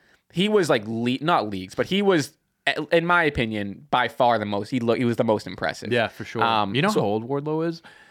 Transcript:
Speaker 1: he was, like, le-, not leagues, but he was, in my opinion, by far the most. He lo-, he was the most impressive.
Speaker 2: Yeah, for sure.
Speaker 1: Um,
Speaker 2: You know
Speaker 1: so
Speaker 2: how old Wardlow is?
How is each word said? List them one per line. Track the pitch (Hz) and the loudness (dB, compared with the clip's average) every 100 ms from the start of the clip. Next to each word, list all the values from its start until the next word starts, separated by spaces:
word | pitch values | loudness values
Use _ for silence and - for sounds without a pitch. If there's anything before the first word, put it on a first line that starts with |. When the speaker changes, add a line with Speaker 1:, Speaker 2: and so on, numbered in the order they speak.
| _ _ _ | _ _ _
Speaker 1:
he | 170 208 | -2 2
was, | 214 156 | 2 2
like, | 131 104 | 0 0
le-, | 113 120 131 | -4 -2 -2
not | 151 160 107 | 0 0 0
leagues, | 98 92 - | -6 -8 -6
but | 120 | -2
he | 190 | 2
was, | 196 175 131 _ _ _ - 139 151 | 4 2 0 _ _ _ -4 -2 2
in | 170 170 | 2 4
my | 175 | 2
opinion, | 156 143 117 107 101 92 - | 2 0 -2 -2 -6 -10 -2
by | 127 120 | 0 0
far | - 120 113 | 2 4 4
the | |
most. | 104 101 104 | 0 -4 -2
He | 127 | -2
lo-, | 117 | 0
he | 113 | 2
was | 120 117 | 2 0
the | |
most | 117 104 101 | 2 0 0
impressive. | 92 85 - 104 | -6 -6 -6 -2
Speaker 2:
Yeah, | 120 107 | 0 0
for | - | -4
sure. | 110 95 | -10 -2
Speaker 1:
Um, | 113 110 101 | 0 2 0
Speaker 2:
You | 113 | 0
know | 190 | 0
Speaker 1:
so | 202 | 0
Speaker 2:
how | 107 | 0
old | 107 117 | -2 -2
Wardlow | 143 147 156 165 | -6 -4 -4 -4
is? | 165 - - - | -6 -14 -20 -20